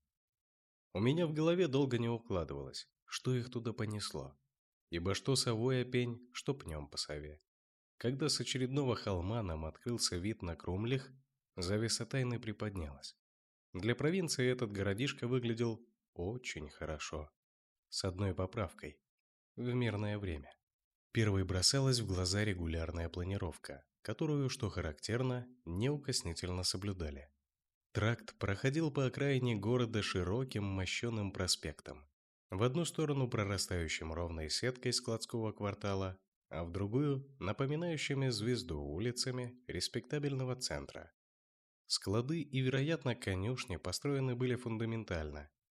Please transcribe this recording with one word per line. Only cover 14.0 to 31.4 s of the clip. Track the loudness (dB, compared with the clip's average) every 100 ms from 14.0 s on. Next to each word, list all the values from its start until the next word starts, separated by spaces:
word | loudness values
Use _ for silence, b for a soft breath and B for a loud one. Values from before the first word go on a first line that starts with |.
| 2 2 0 2 2
этот | 2 0
городишко | 0 0 2 -2 -2 0
выглядел | 2 2 2 0 -2 -8 _ _
очень | -6 -4 -4 -6 -8 -10
хорошо. | -8 -6 -6 -6 -6 -8 _ _ _ _ _ _
С | -4 -2
одной | 0 0
поправкой. | 0 -2 -2 -4 -6 -12 -14 _ _ _ _ _ -6
В | 0
мирное | 2 2 2 0 -2
время. | -2 -4 -8 -20 _ _ _ _ _
Первой | 2 4 4
бросалась | 4 4 4 6 4 4
в | 2
глаза | 2 2 2 2
регулярная | 0 0 0 -2 -2 -4
планировка, | -4 -2 -2 -4 -6 -12 -14 -16 _
которую, | -6 -2 0 2 0
что | 0 -2
характерно, | 0 -2 -4 -2 0 2 0 -6 -12 -6
неукоснительно | 0 0 0 0 -2 -2 -2 -2 0
соблюдали. | 0 0 -2 -4 -4 -6 -12 _ _ _ _ _ _
Тракт | 0 0 0 -6 -4
проходил | -2 2 2 2 2
по | 2 0
окраине | 2 2 4 4 2
города | 4 4 4 2
широким | 0 2 2 2 0 -2
мощёным | 0 0 0 0 0 0 0
проспектом. | 0